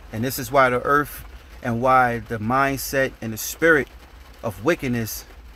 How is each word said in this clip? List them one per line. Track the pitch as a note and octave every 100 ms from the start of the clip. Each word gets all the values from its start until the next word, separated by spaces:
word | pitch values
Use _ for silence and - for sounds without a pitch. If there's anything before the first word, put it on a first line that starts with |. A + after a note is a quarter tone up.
| -
And | A2
this | B2+ B2+
is | A#2+
why | C#3 C3
the | B2
earth | B2+ C#3+ C#3+ - - - - -
and | B2 A#2
why | B2+ C3 B2 A#2
the | A2 A#2
mindset | G#2+ C3 C#3 C3+ - C#3 C3+ -
and | A2+
the | A2
spirit | - - E3 D3+ A#2 - - - - -
of | - F#2+
wickedness | A#2+ F3 C3+ A#2+ A2 - - - -